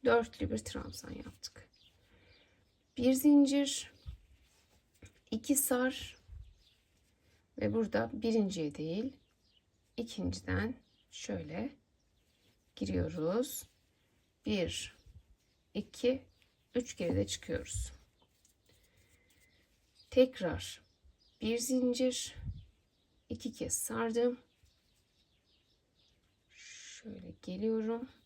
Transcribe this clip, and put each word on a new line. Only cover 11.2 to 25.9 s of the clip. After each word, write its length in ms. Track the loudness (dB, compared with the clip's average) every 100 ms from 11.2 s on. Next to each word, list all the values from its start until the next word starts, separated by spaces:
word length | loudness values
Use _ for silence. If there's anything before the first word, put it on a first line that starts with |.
| -8 -6 -6 -6 -6 -8 _ _ _ _ _ _ _ _ _ -8
giriyoruz. 920 | -2 0 0 0 0 0 -2 -6 -14 _ _ _ _ _ _ _ -4
Bir, 520 | 0 0 -4 -10 -16 -20 -20 _ -20 _ _ _
iki, 520 | -8 -8 -2 0 0 -4 _ _ _ _
üç 200 | -4 -4
kere 220 | -4 0 0
de 100 | 0
çıkıyoruz. 680 | -4 -6 -6 -4 -6 -8 -10 _ _ _ _ _ _ _ _ _ _ _ _ _ _ _ _ _ _ _ _ 0
Tekrar 720 | 6 6 6 -2 -2 -6 -14 _ _ -20 _ _ _
bir 180 | -2 -2
zincir, 760 | 0 2 2 2 0 0 -8 -10 -10 -10 -14 _ _ _ _ _ _
iki 240 | -10 -8
kez 220 | -8 -4
sardım. 680 | -4 -4 -2 -2 2 2 0 -12 _ _ _ _ _ _ _ _ _ _ _ _ _ _